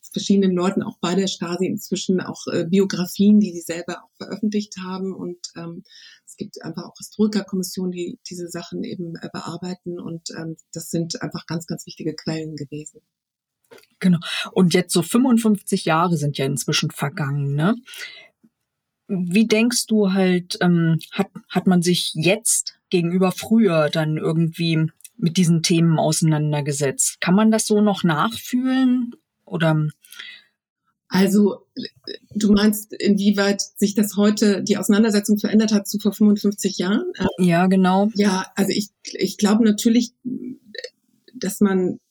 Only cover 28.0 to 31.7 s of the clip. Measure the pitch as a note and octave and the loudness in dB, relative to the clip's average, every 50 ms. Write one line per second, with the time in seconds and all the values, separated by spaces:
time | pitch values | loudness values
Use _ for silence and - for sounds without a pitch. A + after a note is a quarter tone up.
28 | - F3 D#3+ D3 E3 A3+ A3+ - - - - B3 B3+ C4 C4 C4 C4 B3+ B3 B3+ | 2 0 2 2 0 -2 -4 -8 -12 -4 -4 -2 0 0 0 2 4 4 2 2
29 | A#3+ A#3+ - _ _ _ _ _ _ - F#3+ F3 D#3+ D#3+ D#3 D#3 D3+ D3+ - _ | 0 -4 -8 _ _ _ _ _ _ -8 -4 0 2 2 2 2 0 -2 -4 _
30 | _ - - - - - - - _ _ _ _ _ _ _ _ _ _ _ _ | _ -20 -20 -20 -20 -20 -20 -20 _ _ _ _ _ _ _ _ _ _ _ _
31 | _ _ - F#3+ F#3+ F#3+ F#3+ G#3 G#3 G3+ - - _ _ | _ _ 2 2 2 4 4 4 4 2 0 -2 _ _